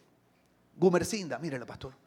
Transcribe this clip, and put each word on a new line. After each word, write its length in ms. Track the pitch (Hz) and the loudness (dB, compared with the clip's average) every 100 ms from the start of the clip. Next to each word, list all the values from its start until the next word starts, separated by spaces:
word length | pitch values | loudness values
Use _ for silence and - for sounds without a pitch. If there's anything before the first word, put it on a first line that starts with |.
| _ _ _ _ _ _ _ - | _ _ _ _ _ _ _ 4
Gumercinda. 640 | 185 175 170 214 170 123 | 4 6 0 -6 -6 -6
Mírela, 280 | 160 131 117 | -6 -8 -10
pastor. 280 | - 139 - | -14 -14 -16